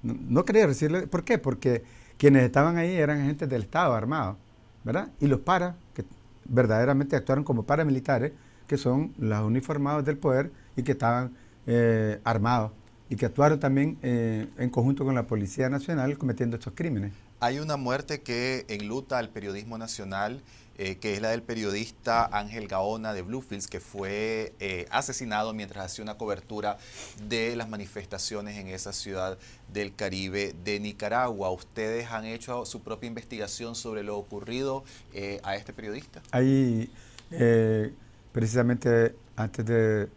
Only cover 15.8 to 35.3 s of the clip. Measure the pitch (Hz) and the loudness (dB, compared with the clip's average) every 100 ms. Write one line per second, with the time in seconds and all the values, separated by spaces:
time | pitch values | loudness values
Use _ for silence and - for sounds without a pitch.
15.8 | 139 160 131 143 131 110 120 117 - - | -2 0 0 0 -2 0 -2 -2 -8 -6
16.8 | 170 110 101 98 - - 120 139 156 147 | -2 -2 -4 -8 -20 -2 -2 -2 -4 -4
17.8 | 127 131 139 151 - 120 123 131 - 107 | -2 -2 -2 -8 -4 -2 -2 -4 -6 -8
18.8 | 104 123 135 127 113 - 101 98 107 113 | -6 -6 -4 -4 -4 -8 -8 -8 -8 -10
19.8 | 113 - 95 95 104 131 - - - - | -10 -10 -6 -4 -4 -6 -14 -20 -20 -8
20.8 | 95 92 107 101 110 117 117 113 107 101 | -6 -4 -4 -2 0 -2 -4 -4 -2 -4
21.8 | 113 - - 117 117 104 104 110 104 95 | -6 -8 0 2 2 0 -4 -8 -6 -2
22.8 | 98 110 110 104 90 123 131 101 98 92 | -2 -4 -6 -6 -6 -8 -8 -10 -8 -10
23.8 | - 101 95 101 110 113 110 - 98 92 | -12 -8 -6 -4 -2 -4 -6 -8 -6 -6
24.8 | 85 123 135 131 123 107 110 110 101 98 | -4 -4 -2 -6 -4 -2 -2 -6 -10 -10
25.8 | 92 - 107 107 110 98 - 107 104 101 | -10 -10 -10 -8 -6 -6 -6 -6 -4 -6
26.8 | - - - - 107 113 113 120 110 107 | -10 -16 -16 -14 -6 -2 -2 -2 -6 -8
27.8 | 98 107 92 98 - 107 104 104 95 92 | -10 -12 -10 -8 -6 -6 -8 -10 -10 -10
28.8 | 101 98 - 95 92 95 - - - 101 | -8 -8 -8 -4 -4 -6 -14 -20 -10 -6
29.8 | 101 95 101 95 95 98 101 80 90 104 | -6 -4 -6 -4 -4 -2 -4 -6 -4 -4
30.8 | 104 104 104 117 127 107 95 92 - - | -4 -6 -4 -2 -2 -2 -4 -4 -8 -6
31.8 | 110 117 120 113 110 113 - 123 117 113 | -4 -4 -6 -8 -8 -10 -8 -8 -8 -10
32.8 | - 113 120 117 - 117 104 - 117 117 | -10 -10 -8 -12 -12 -8 -8 -6 -8 -8
33.8 | 120 107 104 104 101 104 98 120 135 135 | -6 -6 -4 -6 -6 -12 -8 -4 -4 -4
34.8 | 135 - - - 98 | -8 -20 -16 -10 -8